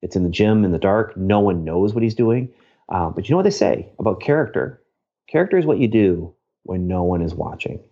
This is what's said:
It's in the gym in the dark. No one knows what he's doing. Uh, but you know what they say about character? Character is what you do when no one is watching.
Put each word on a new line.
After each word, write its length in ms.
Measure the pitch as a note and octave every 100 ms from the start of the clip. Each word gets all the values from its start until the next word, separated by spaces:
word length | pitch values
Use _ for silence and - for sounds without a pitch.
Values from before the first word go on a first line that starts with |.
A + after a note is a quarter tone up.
It's 160 | F2+ F#2+
in 80 |
the 40 | F2+
gym 340 | E2 G#2+ A2
in 80 | G2+
the 60 | E2+
dark. 360 | G2 G#2 A2 -
No 220 | F#2+ G#2
one 240 | G2+ F2
knows 320 | D#2+ E2 G2+
what 80 | A2
he's 120 | A2+ G#2+
doing. 360 | A2+ A#2+ B2+ _ _ _ -
Uh, 220 | F#2 E2+
but 180 | E2+ F#2
you 40 |
know 40 | D#3+
what 80 |
they 60 | G3
say 380 | - G2 A#1 F#2 -
about 200 | A2 F#2+
character? 600 | - D3 B2+ - C2+ - _ _ _ _ _
Character 280 | D#3 F#3 F#3+
is 80 |
what 140 | D#3 A#2+
you 80 | B2
do 480 | A2 G2+ F2 E2+ _ _ _
when 240 | - F#2 F2+
no 160 | F#2
one 180 | F2 F2
is 120 | E2+
watching. 460 | E2 D#2+ - - - -